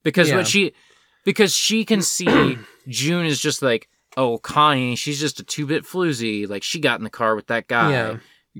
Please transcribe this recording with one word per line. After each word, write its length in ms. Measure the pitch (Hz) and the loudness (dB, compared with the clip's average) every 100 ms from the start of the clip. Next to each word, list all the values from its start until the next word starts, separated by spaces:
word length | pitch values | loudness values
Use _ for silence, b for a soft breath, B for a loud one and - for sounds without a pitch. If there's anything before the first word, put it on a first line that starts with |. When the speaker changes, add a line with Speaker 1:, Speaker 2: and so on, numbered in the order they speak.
Speaker 1:
Because 260 | 160 180 160 | 0 4 4
Speaker 2:
Yeah. 80 | 123 | 4
Speaker 1:
what 100 | 107 | 2
she, 240 | 202 180 b b b b b | 2 0 b b b b b
because 300 | 196 - 196 | -2 2 2
she 300 | - - 220 | 2 0 0
can 180 | 208 208 | 0 0
see 560 | - - 180 - 190 120 B | 0 -2 2 2 2 -2 B
Speaker 2:
<clears throat> 160 | B 131 | B -10
Speaker 1:
June 360 | 117 143 175 | -4 -2 0
is 140 | 165 139 | 0 0
just 240 | 151 - | -2 0
like, 260 | 131 117 _ _ _ - | 0 0 _ _ _ -2
"Oh, 200 | 127 113 | 0 -2
Connie, 580 | - 151 151 135 123 117 | -2 2 4 4 0 -4
she's 240 | 147 143 | -4 -4
just 180 | 151 - | -4 -6
a 60 | |
two-bit 400 | - - 143 156 | -12 -8 -4 -4
floozy. 640 | - 185 170 120 113 104 101 | -4 -2 -2 0 -2 -4 -4
Like, 160 | 98 | -6
she 160 | - 170 | -6 -2
got 180 | 135 110 | -2 -2
in 60 | |
the 40 | 110 | -6
car 280 | - 113 107 | -2 0 0
with 100 | - | -2
that 220 | 117 - | -4 -2
guy." 240 | 120 113 | 0 2
Speaker 2:
Yeah. 240 | 131 110 113 b b b | 2 -2 -6 b b b